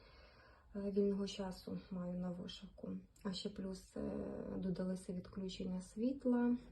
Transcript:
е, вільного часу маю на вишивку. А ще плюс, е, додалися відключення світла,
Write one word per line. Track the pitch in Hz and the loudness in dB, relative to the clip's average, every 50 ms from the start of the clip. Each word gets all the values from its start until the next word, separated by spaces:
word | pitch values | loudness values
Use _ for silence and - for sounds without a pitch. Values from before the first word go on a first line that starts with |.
| - - - - - - - - - - - - - - - | -20 -20 -20 -20 -20 -20 -20 -20 -20 -20 -20 -20 -18 -10 -6
е, | 202 196 202 | -2 -2 2
вільного | 196 202 202 202 196 196 202 | 4 6 6 6 6 4 0
часу | 196 - - 196 185 185 - - 202 190 175 - - | -2 -2 -4 -4 -4 -4 -6 -6 -6 -6 -6 -6 -6
маю | 196 180 180 180 180 180 | -4 -4 -2 -2 -2 -2
на | 180 180 | -2 -2
вишивку. | 175 180 180 185 - - 196 185 - - - 190 190 190 - - - - | -2 -4 -6 -8 -8 -10 -12 -14 -14 -10 -8 -6 -6 -8 -8 -12 -14 -6
А | - 202 | -4 -4
ще | 185 - - 202 | -2 -2 -4 -4
плюс, | - - 190 190 190 185 - - - | -4 -4 -4 -4 -4 -6 -8 -10 -6
е, | 214 208 208 202 208 196 196 202 - - - 196 | -4 -2 -2 -2 -2 -2 -4 -4 -4 -4 -4 -2
додалися | 190 180 190 175 190 185 185 185 185 - - | 0 2 2 2 2 2 0 0 -2 -2 -4
відключення | 180 180 - - - 202 190 190 185 - 190 185 185 185 | -4 -4 -4 -6 -6 -4 -4 -4 -2 -2 -2 0 -2 -2
світла, | 185 - - 214 226 262 285 - - 254 240 240 240 240 247 240 - - | -4 -4 -2 2 2 2 2 4 4 6 6 8 8 6 4 2 0 -10